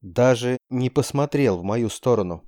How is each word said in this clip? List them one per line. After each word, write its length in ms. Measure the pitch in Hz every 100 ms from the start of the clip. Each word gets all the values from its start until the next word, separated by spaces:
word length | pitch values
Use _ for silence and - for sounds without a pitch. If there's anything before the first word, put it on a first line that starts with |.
даже 560 | 98 87 127 120 123 127 -
не 220 | 127 127
посмотрел 640 | - 127 143 143 143 131 90
в 60 |
мою 260 | 95 113 110
сторону. 540 | - 127 113 90 85